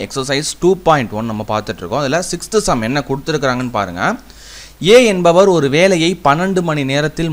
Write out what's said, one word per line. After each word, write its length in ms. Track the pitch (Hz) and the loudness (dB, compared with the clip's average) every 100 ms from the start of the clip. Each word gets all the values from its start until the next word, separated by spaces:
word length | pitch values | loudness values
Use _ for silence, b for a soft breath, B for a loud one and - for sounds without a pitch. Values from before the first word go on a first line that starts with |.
| 101 | -8
exercise 440 | 139 131 139 156 - | -8 -4 -4 -4 -2
two 80 | 175 185 165 | 0 2 2
point 240 | 151 110 107 | 2 0 -4
one 100 | 113 | -6
நம்ம 120 | 110 107 | -6 -4
பார்த்துட்டு 300 | 107 104 104 | -4 -4 -8
இருக்கோம். 200 | 90 123 | -6 -4
அதுல 180 | 139 156 180 | -2 -2 -4
sixth 280 | 170 - 214 202 | -8 -4 -2 0
sum 180 | 143 110 | -2 -2
என்ன 160 | 143 139 | -4 -4
கொடுத்துருக்காங்கன்னு 640 | 139 143 156 139 123 127 117 | -6 -4 -2 -2 -2 -4 -4
பாருங்க. 260 | 95 87 131 233 - B B B B B 156 | -4 -4 -4 -6 -10 B B B B B 4
ஏ 40 | 240 240 | 6 6
என்பவர் 400 | 185 175 170 196 175 | 2 4 6 4 4
ஒரு 120 | 139 143 | 2 2
வேலையை 340 | 190 180 165 185 143 | 2 2 0 0 0
பன்னெண்டு 360 | 147 185 185 170 | 2 0 -2 -2
மணி 160 | 151 135 | -2 -2
நேரத்தில் 380 | 139 151 151 165 | 0 -2 -2 -4